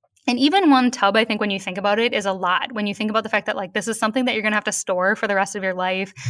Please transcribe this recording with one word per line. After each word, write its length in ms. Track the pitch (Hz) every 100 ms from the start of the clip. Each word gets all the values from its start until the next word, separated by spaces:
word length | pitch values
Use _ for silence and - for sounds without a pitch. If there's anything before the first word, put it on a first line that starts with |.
| _ _ -
And 120 | 240
even 320 | 277 381 359
one 180 | 269 247
tub, 260 | 240 202 208
I 80 |
think 160 | 226 208
when 120 | 208
you 80 | 196
think 180 | 196 185
about 220 | 202 208
it, 140 | 233
is 120 | 226 202
a 80 |
lot. 380 | 190 180 180 -
When 140 | 226 208
you 80 | 196
think 160 | 214
about 120 | 214
the 60 | 220
fact 160 | 214 208
that, 100 | 208
like, 180 | 190
this 140 | 214 196
is 120 | 220
something 260 | 220 220 247
that 80 |
you're 80 | 220
gonna 140 | 214 214
have 80 |
to 80 | 208
store 440 | 196 - 180 185 214
for 120 | 220
the 80 | 196
rest 200 | 196 208
of 80 |
your 120 | 190 180
life. 380 | 185 190 190 - -